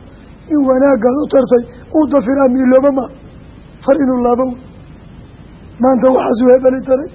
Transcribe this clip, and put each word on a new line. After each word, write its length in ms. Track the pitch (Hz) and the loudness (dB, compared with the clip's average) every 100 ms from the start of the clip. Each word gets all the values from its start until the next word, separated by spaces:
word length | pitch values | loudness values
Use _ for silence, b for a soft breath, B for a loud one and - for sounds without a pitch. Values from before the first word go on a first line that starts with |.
| - B B B | -20 B B B
in 160 | - 302 | -6 -2
wanaaggaad 560 | 262 262 277 262 240 262 | 0 2 2 2 0 -2
u 100 | 294 | -2
tartay, 340 | 277 254 240 233 B B | 0 2 0 -2 B B
uu 160 | 320 294 | -2 0
dafir 320 | 277 208 277 | 0 -2 0
ama 200 | 269 247 | 0 0
ilooba 320 | 254 262 285 | 2 2 2
ma. 120 | 269 226 - - - - - - - | -2 -6 -12 -20 -20 -20 -20 -20 -8
Far 180 | - 311 | -2 0
inuu 240 | 269 254 | 0 -2
laabo 220 | 240 240 | -2 -2
wey. 140 | 262 240 - - - - - - - - - - - - | -4 -8 -16 -20 -20 -20 -20 -20 -20 -20 -20 -20 -18 -4
Maanta 300 | 247 254 254 | 0 2 2
waxaasuu 400 | 262 - 240 254 | 0 0 0 2
hebeli 300 | 254 262 262 | 4 2 -2
taray 260 | 220 262 330 | -2 -4 -4